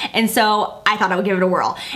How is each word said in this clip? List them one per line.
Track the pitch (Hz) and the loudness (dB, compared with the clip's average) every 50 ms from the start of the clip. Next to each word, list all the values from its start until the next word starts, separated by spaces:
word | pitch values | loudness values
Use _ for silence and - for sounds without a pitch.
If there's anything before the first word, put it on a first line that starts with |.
| - - | -8 -4
And | - 214 233 214 | -2 0 0 2
so | - - 220 214 214 214 - - - - - 202 | 2 2 2 2 2 2 0 -2 -4 -4 -2 -2
I | 214 185 | 0 2
thought | 208 185 | 0 0
I | 180 180 | 0 0
would | 185 | 0
give | 208 196 180 | 0 0 2
it | 185 | 2
a | 185 | 2
whirl. | 180 160 113 113 - - - - - | 2 0 0 -2 -4 -6 -10 -12 -4